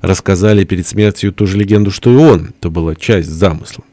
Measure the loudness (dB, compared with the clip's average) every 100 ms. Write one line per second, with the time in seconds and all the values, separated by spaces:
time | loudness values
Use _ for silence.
0 | -2 -2 0 0 2 2 0 -4 -4 0
1 | -2 0 -6 -2 -2 -2 0 2 0 0
2 | 2 6 6 4 0 -10 -8 -4 -6 -6
3 | -2 -2 -2 -2 -2 -2 -12 -20 -20